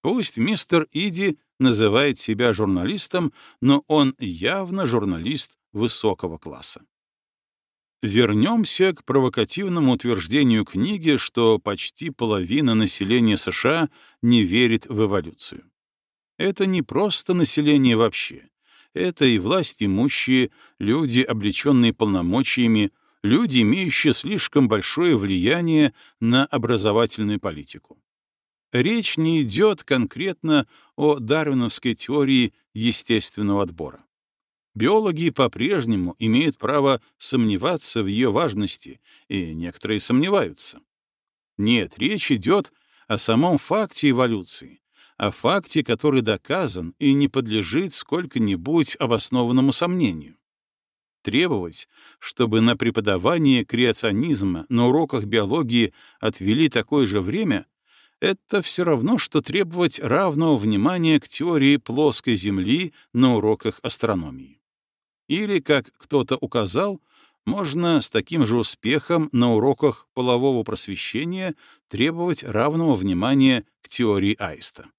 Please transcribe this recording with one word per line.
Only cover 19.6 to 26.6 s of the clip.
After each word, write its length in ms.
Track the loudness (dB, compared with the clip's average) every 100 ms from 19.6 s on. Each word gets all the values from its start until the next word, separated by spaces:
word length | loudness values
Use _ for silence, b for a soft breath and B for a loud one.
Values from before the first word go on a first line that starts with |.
| -2 -2
имущие, 680 | 0 2 0 -2 0 2 0 b b b
люди, 420 | -2 0 2 0
облечённые 720 | 0 -2 -2 -2 2 4 4
полномочиями, 1000 | 2 0 0 0 -2 -2 0 2 2 0 _ _ _
люди, 400 | 0 2 4 2
имеющие 520 | 4 2 -2 0 0
слишком 540 | 0 -2 -6 -2 2 2
большое 480 | 0 -2 -2 0 2
влияние 800 | 0 0 0 0 2 2 2 b b b
на 260 | 2 2 2
образовательную 920 | -2